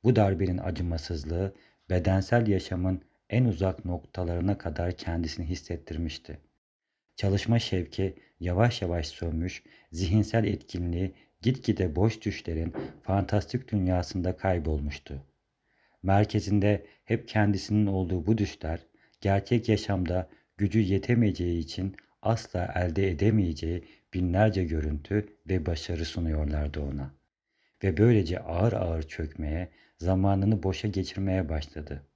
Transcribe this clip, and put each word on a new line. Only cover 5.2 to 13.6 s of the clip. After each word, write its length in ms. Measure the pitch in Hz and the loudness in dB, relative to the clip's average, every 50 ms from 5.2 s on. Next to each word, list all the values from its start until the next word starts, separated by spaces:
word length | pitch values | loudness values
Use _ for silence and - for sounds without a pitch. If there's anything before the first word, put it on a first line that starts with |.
| 85 78 - - 85 | -4 -4 -4 -6 -4
hissettirmişti. 920 | 78 90 - - - 87 80 - - 80 80 85 80 78 - _ - 76 73 _ _ _ _ _ _ _ _ _ _ _ _ _ _ _ | -4 -6 -6 -6 -10 -10 -10 -8 -8 -6 -6 -6 -6 -8 -10 _ -16 -18 -18 _ _ _ _ _ _ _ _ _ _ _ _ _ _ _
Çalışma 420 | - - 98 98 98 - 113 117 117 | -2 2 2 2 2 4 4 2 2
şevki 580 | - - - 92 85 - - - 95 95 - - _ _ _ _ | 2 0 -2 -2 -2 -4 -4 -2 -2 -2 -4 -10 _ _ _ _
yavaş 420 | 87 90 90 92 117 120 110 - | -4 0 4 4 4 4 2 0
yavaş 240 | 98 85 85 85 78 | -4 -2 -2 -2 -4
sönmüş, 560 | - - - 85 85 78 80 82 90 - - _ - - - _ _ | -6 -8 -6 -6 -4 -2 -2 -4 -4 -6 -10 _ -20 -20 -20 _ _
zihinsel 520 | - 82 95 82 95 110 104 - - 113 107 | -4 -2 0 2 4 2 2 4 2 0 2
etkinliği 680 | 87 - - - - - 87 87 85 82 87 95 92 - _ _ _ _ _ | 2 -2 -4 -6 -8 -8 -6 -4 -4 -2 -2 -4 -4 -6 _ _ _ _ _
gitgide 540 | - 131 131 - - - 104 - 95 85 73 | -2 -2 -2 0 0 -2 0 2 0 0 2
boş 280 | 85 101 113 - - - | 2 2 2 2 0 -6
düşlerin 500 | 107 - - - - 82 80 82 80 - - - - - - | -6 -6 -6 -6 -6 -4 -4 -4 -4 -6 -8 -10 -10 -14 -10
fantastik 680 | _ - 95 101 92 - - 104 - - - - | _ 0 0 0 2 2 0 0 0 -2 -6 -8